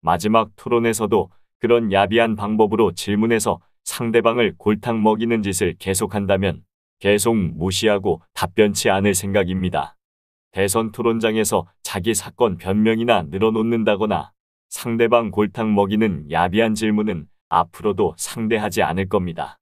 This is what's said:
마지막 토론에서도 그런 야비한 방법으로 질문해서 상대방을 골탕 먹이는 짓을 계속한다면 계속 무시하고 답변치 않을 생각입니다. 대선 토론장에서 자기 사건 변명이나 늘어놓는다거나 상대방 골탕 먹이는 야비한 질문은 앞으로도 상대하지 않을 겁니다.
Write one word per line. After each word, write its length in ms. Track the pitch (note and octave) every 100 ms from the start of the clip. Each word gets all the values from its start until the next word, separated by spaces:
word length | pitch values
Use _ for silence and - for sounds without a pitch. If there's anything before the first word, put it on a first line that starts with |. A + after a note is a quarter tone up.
마지막 500 | D#2+ F2 G#2 A#2 G#2+ -
토론에서도 720 | - A#2+ A#2 A2 G#2+ G#2 E2+ _ _ _
그런 340 | A2+ A#2+ A2+
야비한 440 | G2 G2+ A2+ A#2 G#2
방법으로 560 | G#2 G#2+ A2 G#2+ G#2+
질문해서 680 | E2+ - G#2 A2+ A#2 A2 F2 _ _
상대방을 680 | - - A#2 A2+ A2+ A#2+ A2 E2
골탕 460 | - G#2 A#2+ A2+
먹이는 400 | G#2+ G#2+ A#2 A#2
짓을 320 | G2+ F#2 F#2+ D#2+
계속한다면 840 | - F#2+ A2 G#2 G2 G2 F#2+ D2 _ _ _ _
계속 360 | G2 G#2 A2+ A2+
무시하고 880 | F2 E2 F2+ F#2+ A2 G2+ G2 D#2 _
답변치 560 | - F#2+ - G#2 G2 A#2
않을 260 | F#2+ G2+
생각입니다. 840 | F#2+ G2 G2+ F2+ F#2 F#2 D#2 D2 _ _ _ _ _ _
대선 380 | - G2 A2 A2+
토론장에서 760 | G#2 A#2 A2+ A2+ A2 G#2 G#2 E2 _
자기 320 | - G2 F#2
사건 420 | A2 - - A#2+ F2
변명이나 680 | F#2 G2+ A2 A2+ A#2 G#2+ D#2
늘어놓는다거나 1040 | F#2 A2 A2 A2 A#2 G#2+ G2+ G#2+ F2+ C#2+ _ _ _ _
상대방 600 | - B2 A#2 A#2 A#2 A2
골탕 440 | F#2 G#2 - A2+
먹이는 560 | G#2 G2+ G#2+ A2 D#2+ D2
야비한 440 | E2 F2 G2 A2+
질문은 520 | G#2+ A2 G#2+ G#2+ F2 D2 _ _
앞으로도 640 | E2 E2+ - G#2+ G2 F#2+ D#2+
상대하지 680 | - - A2 A2 G#2+ F2+
않을 280 | F2 F2 G2
겁니다. 480 | G#2 F2+ E2 C#2 -